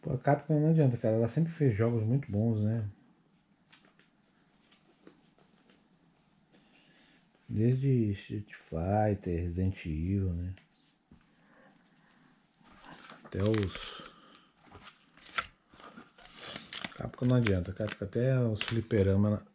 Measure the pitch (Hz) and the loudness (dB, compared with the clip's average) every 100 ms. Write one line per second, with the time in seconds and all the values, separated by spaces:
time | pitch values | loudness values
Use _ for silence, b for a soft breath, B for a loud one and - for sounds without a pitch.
0 | - 135 - 143 - 151 151 160 139 120 | -4 -2 2 0 2 2 4 6 4 4
1 | 117 110 117 151 165 165 143 101 113 120 | 0 2 2 0 -2 2 2 4 2 2
2 | 107 135 - 101 113 107 104 113 104 - | 0 0 0 0 0 2 0 -2 -4 -10
3 | _ _ _ _ _ _ _ - - _ | _ _ _ _ _ _ _ -20 -20 _
4 | _ _ _ _ _ _ _ _ _ _ | _ _ _ _ _ _ _ _ _ _
5 | - _ _ _ _ _ _ _ _ _ | -20 _ _ _ _ _ _ _ _ _
6 | _ _ _ _ _ _ b b b b | _ _ _ _ _ _ b b b b
7 | b b b _ - 107 113 131 139 127 | b b b _ -8 0 2 2 2 2
8 | 110 98 - 110 101 - - 80 90 104 | 2 -2 -6 -10 -10 -18 -10 -4 0 2
9 | 107 101 92 85 87 87 92 95 85 78 | 2 0 -2 -4 -2 -2 -2 -2 -6 -4
10 | 85 98 95 85 90 92 _ _ _ _ | -2 -2 -2 -4 -6 -10 _ _ _ _
11 | _ - b b b b b b b b | _ -20 b b b b b b b b
12 | b b b b b _ - - - - | b b b b b _ -20 -20 -20 -20
13 | - - - 92 101 110 95 - - - | -20 -20 -8 0 2 2 0 -4 -14 -14
14 | B B B B B _ - - - _ | B B B B B _ -20 -20 -20 _
15 | _ - - - - _ _ - - - | _ -20 -12 -10 -10 _ _ -20 -20 -20
16 | - _ - - - - - - - - | -20 _ -20 -20 -16 -16 -14 -14 -14 -10
17 | 120 - 123 127 113 95 87 - 107 - | -10 -2 2 4 4 2 0 -6 -6 -6
18 | 101 117 127 131 120 107 - 117 117 113 | -6 -2 2 2 2 0 -2 -4 0 2
19 | 98 98 104 104 - | 4 4 2 0 -6